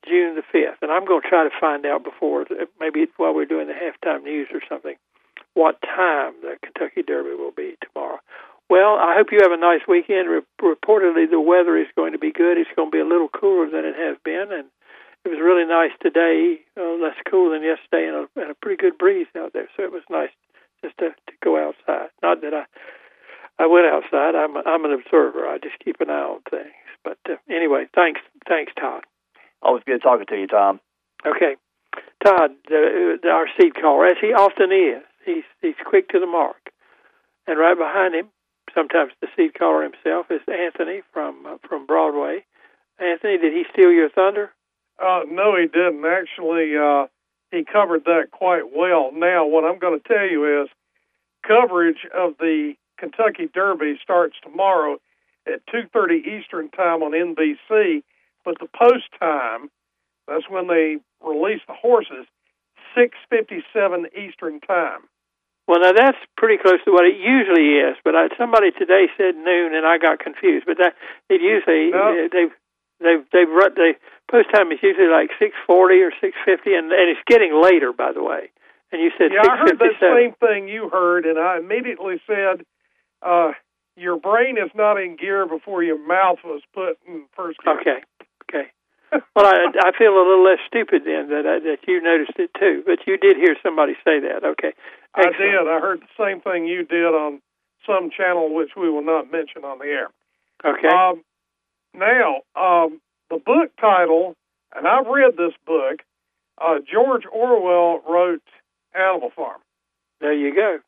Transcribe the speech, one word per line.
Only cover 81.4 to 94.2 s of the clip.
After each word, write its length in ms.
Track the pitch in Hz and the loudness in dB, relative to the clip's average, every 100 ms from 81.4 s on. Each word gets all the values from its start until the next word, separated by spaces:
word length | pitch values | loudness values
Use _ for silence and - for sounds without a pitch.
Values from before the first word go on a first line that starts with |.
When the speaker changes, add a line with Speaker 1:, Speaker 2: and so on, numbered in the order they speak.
| 175 180 | -2 -4
Speaker 3:
immediately 600 | 170 220 - - 190 180 - | -4 -6 -6 -10 -10 -10 -6
said, 380 | 208 196 185 - _ _ _ _ _ | -4 -2 -4 -8 _ _ _ _ _
uh, 320 | 180 175 165 147 _ _ _ _ | -2 0 0 -4 _ _ _ _
"Your 220 | 180 175 | -8 -6
brain 400 | 190 220 254 240 | -2 0 0 -2
is 140 | 190 214 | -8 -2
not 240 | 214 208 | 0 0
in 160 | 185 165 | -4 -10
gear 300 | 180 196 185 | -6 -4 -4
before 380 | 160 - 190 | -8 -8 -6
your 160 | 170 156 | -4 -4
mouth 400 | 151 180 190 175 | -4 0 0 0
was 180 | 170 147 _ | -6 -14 _
put 240 | - 185 165 180 | -10 -8 -8 -12
in 160 | 170 139 - | -20 -18 -14
first 220 | 175 156 | -12 -8
gear." 160 | - 151 | -4 -2
Speaker 1:
Okay, 240 | - 131 - _ - _ | -2 -6 -8 _ -20 _
okay. 240 | _ 151 139 _ _ _ _ | _ -10 -10 _ _ _ _
Well, 340 | 302 - - 202 | -6 -2 4 4
I, 220 | 185 175 190 | 6 2 2
I 120 | 185 185 | 0 4
feel 180 | 226 190 | 4 6
a 80 | |
little 200 | 185 190 | 6 6
less 160 | 185 180 - | 6 4 -2
stupid 360 | 233 220 170 | -6 0 -2
then 240 | 147 156 143 | -2 -6 -4
that 160 | 147 151 | -4 -2
I, 140 | 165 | -4
that 200 | 160 147 - | -4 -8 -2
you 140 | 180 | -2
noticed 380 | 170 165 147 - | 0 0 -2 -6
it 120 | 180 - | -8 0
too, 260 | 196 147 165 | 0 0 -2
but 140 | 175 - | -4 -2
you 120 | 190 | 2
did 180 | 196 170 | 4 6
hear 200 | 170 147 | 4 2
somebody 320 | 190 160 147 - - | -4 0 -2 0 0
say 160 | 156 | 0